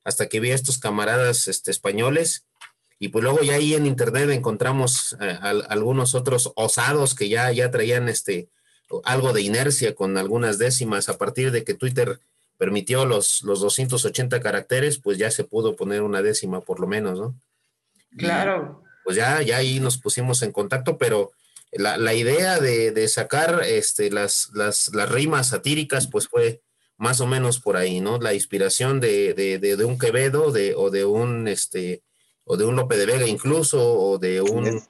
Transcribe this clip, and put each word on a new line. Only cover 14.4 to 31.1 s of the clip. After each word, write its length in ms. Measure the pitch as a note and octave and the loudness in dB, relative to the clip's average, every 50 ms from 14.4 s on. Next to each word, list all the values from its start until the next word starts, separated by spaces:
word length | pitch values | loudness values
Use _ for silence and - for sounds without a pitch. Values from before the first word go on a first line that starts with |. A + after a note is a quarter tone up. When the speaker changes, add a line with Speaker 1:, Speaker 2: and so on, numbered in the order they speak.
Speaker 1:
caracteres, 580 | A#2+ G#2+ G2 G2 - - B2 C3 C#3+ D3+ C#3+ - | -2 -2 -4 -4 -2 0 0 2 2 0 -2 -2
pues 200 | - G2+ G2 F#2 | -2 -2 0 0
ya 140 | G#2+ A2 | 0 0
se 100 | - - | 0 -2
pudo 320 | F#2 - G#2 A2+ A2 A2 F#2 | -4 -2 -2 0 0 0 0
poner 280 | - F#2+ G2 G2+ G#2 | -2 -4 -2 -2 -2
una 200 | G#2 G#2 G2+ F#2+ | 0 0 0 0
décima 380 | G2 G#2+ G#2 - - F#2 F#2 F#2 | 2 2 0 0 -2 -4 -6 -6
por 180 | - - F2+ F2 | -4 -6 -6 -4
lo 80 | F#2 | -2
menos, 320 | F2+ G2+ G#2+ G#2+ F#2+ F#2 F#2 | -2 -2 -2 -2 -2 -4 -4
¿no? 160 | G#2+ B2 B2+ - _ _ _ _ _ _ _ _ _ _ _ _ _ _ | -6 -8 -8 -10 _ _ _ _ _ _ _ _ _ _ _ _ _ _
Y 60 | - - | -10 -4
Speaker 2:
Claro. 680 | E3 E3+ E3+ - G3 G3 F#3+ E3 D3 C#3+ - - _ _ - _ | -2 -2 0 0 0 -2 -2 -4 -6 -8 -14 -20 _ _ -20 _
Speaker 1:
pues 140 | - - F#2 | -6 -4 -2
ya, 240 | G#2+ A#2 C3 D3 D#3 | 0 2 2 2 0
ya 140 | D3 A2+ A#2+ | 0 0 0
ahí 240 | C3 C3 C3 C3 C3+ | 0 0 0 0 0
nos 180 | C3 B2+ B2 - | 0 -2 -2 -2
pusimos 440 | - G#2 - B2+ B2 B2+ A#2+ B2 | -4 -4 -4 -2 -2 0 0 0
en 100 | A#2 G#2 | -2 -2
contacto, 460 | - G#2 G2+ G2 C3 C3 B2+ D3 - - | -2 -4 -4 -2 -2 -2 -2 -2 -2 0
pero 340 | B2+ A#2 A2 G#2 G2 - _ _ _ _ _ - - - | 0 2 2 2 0 -2 _ _ _ _ _ -20 -20 -12
la, 240 | - - G2 G#2 - | -6 -2 -2 -2 0
la 160 | F#2+ A2+ A2+ A2+ | 0 0 2 2
idea 460 | A#2 A#2 B2 C#3+ E3 F#3 F#3 F#3 E3 | 2 2 2 2 2 2 2 2 2
de, 320 | C#3 B2 A#2+ A2+ A2+ A2 | 2 2 2 2 2 2
de 160 | A2 A2 A2 A2 | 2 2 0 2
sacar, 540 | - A#2+ A2+ - - D3 E3 E3 E3+ E3 - | 0 -2 -2 0 0 0 2 2 2 2 2
este, 460 | - A2+ G#2+ G#2 - - - G#2 G2+ | 2 0 0 0 0 -2 0 0 0
las, 400 | G2+ G#2 G2+ G2+ - - - - | 0 0 0 0 0 -2 -2 -4
las, 380 | G2+ G#2 G#2 G#2 G2+ - - - G2+ | -4 -2 -2 0 0 -2 -2 -2 -2
las 140 | G#2 G2+ A#2+ | -2 -2 0
rimas 400 | A#2+ C3 D3 D#3+ D#3 C3+ C3 B2+ | 0 0 0 2 0 0 0 0
satíricas, 580 | - - - C3+ D3+ D#3 D#3 D3 C#3+ C3 - | -2 -2 -2 -2 -2 -2 -2 -2 -2 -2 -2
pues 220 | - - G#3 - - | -2 -2 -4 -2 0
fue 320 | - A#2+ A#2 A2+ A#2 - _ _ _ _ _ _ _ | 0 2 2 2 0 -4 _ _ _ _ _ _ _
más 240 | - G#2+ A#2+ B2+ B2 | -4 -2 0 0 0
o 60 | B2+ | 0
menos 340 | B2 C3 C3 B2+ B2 A2+ - | 0 0 0 2 0 0 0
por 160 | - G2+ F#2+ | 0 0 0
ahí, 240 | F2+ F#2 F#2 F2+ F#2 | 2 0 0 0 -2
¿no? 200 | F#2+ G#2 A#2 A#2+ | -2 -2 -2 -2
La 140 | A#2 A2 G2+ | 0 0 0
inspiración 640 | G2+ - - G2+ F#2+ G2 F#2+ - - C3 C3 C#3 C3+ | -2 -2 -2 -2 0 0 0 0 0 0 0 0 2
de, 320 | B2 A2+ G2+ G2+ G2+ F#2+ | 2 2 2 2 2 0
de, 260 | E2+ F#2 G2 G2 F#2+ F#2 | 0 0 0 -2 -2 0
de, 180 | G2 G2+ G2+ | 0 0 2
de 80 | G2 A2 | 2 0
un 140 | A#2+ B2+ B2+ | 0 0 0
Quevedo, 540 | B2 A#2 A2 B2+ C3+ C3+ C3 D3 D#3 D3 | 0 0 2 2 0 2 2 2 2 2
de, 220 | A#2+ G#2+ G2 G2 - | 2 2 0 0 0
o 140 | - G2 G2 | 0 0 0
de 160 | F#2+ G2 G2 | 2 2 2
un, 420 | G2+ | 2